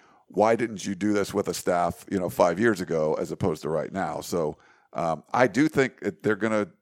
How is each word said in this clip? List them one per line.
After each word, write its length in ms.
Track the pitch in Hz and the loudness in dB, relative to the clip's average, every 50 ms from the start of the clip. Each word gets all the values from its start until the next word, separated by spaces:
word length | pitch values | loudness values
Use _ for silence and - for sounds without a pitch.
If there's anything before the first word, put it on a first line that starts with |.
| _ _ _ _ _ - | _ _ _ _ _ -6
Why 280 | - - 104 113 117 107 | 0 2 4 4 4 2
didn't 280 | 120 113 110 90 80 | 0 -2 -6 -6 -6
you 100 | 101 101 | -6 -4
do 180 | 87 98 107 104 | -2 0 0 2
this 200 | 101 98 - - | 2 0 0 -2
with 140 | 101 98 - | -2 -2 -2
a 60 | 87 | -4
staff, 520 | - - 95 90 87 87 87 90 - - - | -4 -2 0 0 2 0 0 -2 -6 -8 -6
you 80 | 101 95 | -4 -2
know, 100 | 90 87 | -2 -2
five 300 | - - 92 87 85 90 | 2 2 2 4 4 2
years 220 | 113 117 107 87 | 2 0 0 0
ago 320 | 90 80 82 80 78 78 78 | -2 -2 -2 0 0 0 0
as 160 | - 87 85 | -2 -4 -6
opposed 300 | 82 - - 92 80 78 - | -6 -2 -2 -2 -2 -2 -4
to 60 | 73 | -4
right 220 | 80 78 71 - | -4 -4 -4 -4
now?" 280 | - 95 90 78 76 - | -6 -6 -6 -6 -6 -8
So, 360 | 78 - - 87 80 76 82 - _ _ _ _ _ _ - | -8 -4 -4 -2 -2 -2 -4 -8 _ _ _ _ _ _ -8
um, 300 | - 82 82 80 76 - _ - | -4 -2 -2 -2 -4 -6 _ 2
I 140 | 117 127 123 | 2 2 4
do 220 | 92 131 151 156 | 4 2 2 2
think 240 | - 147 135 123 - - | 4 2 0 0 0 -6
it, 220 | - 104 90 - - | -6 -6 -6 -2 0
they're 120 | 107 110 | -2 0
gonna, 320 | 95 107 113 110 107 104 85 - _ | 0 0 0 0 0 -2 -2 -6 _